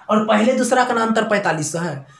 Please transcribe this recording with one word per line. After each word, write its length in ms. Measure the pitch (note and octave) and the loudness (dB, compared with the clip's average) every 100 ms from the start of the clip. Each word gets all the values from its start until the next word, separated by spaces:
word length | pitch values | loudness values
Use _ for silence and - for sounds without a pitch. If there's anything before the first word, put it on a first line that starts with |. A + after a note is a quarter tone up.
| - | -2
और 140 | G#3+ A3 | 0 2
पहले 280 | G#3 A3+ | 2 2
दूसरा 300 | C4+ B3 B3+ | 2 2 2
का 100 | B3 | 2
ना 80 | A#3 | 0
अंतर 260 | A3 A3 G#3+ | 0 0 0
पैंतालीस 420 | G3+ F3+ D#3+ D3 | 0 0 -2 -4
सौ 80 | E3 | -4
है, 260 | F3 C#3 - | -6 -8 -14